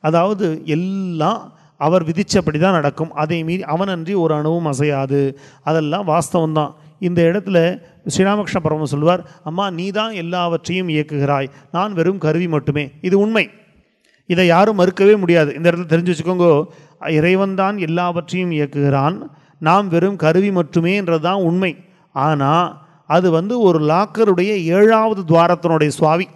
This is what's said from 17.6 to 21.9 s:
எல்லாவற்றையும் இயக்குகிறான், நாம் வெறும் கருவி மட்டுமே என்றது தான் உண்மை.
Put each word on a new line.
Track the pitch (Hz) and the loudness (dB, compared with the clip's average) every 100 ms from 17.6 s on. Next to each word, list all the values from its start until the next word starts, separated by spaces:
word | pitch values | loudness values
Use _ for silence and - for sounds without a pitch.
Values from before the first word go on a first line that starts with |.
| 190 208 | -2 -2
எல்லாவற்றையும் | 165 165 175 170 165 180 180 | -4 -2 -2 -4 -6 -6 -4
இயக்குகிறான், | 160 143 143 143 139 143 196 - - _ _ | -2 -4 0 0 2 0 -4 -12 -20 _ _
நாம் | 156 185 202 | 2 2 2
வெறும் | 170 180 190 | 0 0 0
கருவி | 156 165 202 | 2 2 2
மட்டுமே | 185 165 175 170 202 | -2 -2 0 0 -2
என்றது | 185 165 | 0 -2
தான் | 160 196 | 0 -2
உண்மை. | 175 175 190 143 - | 0 0 -2 -6 -16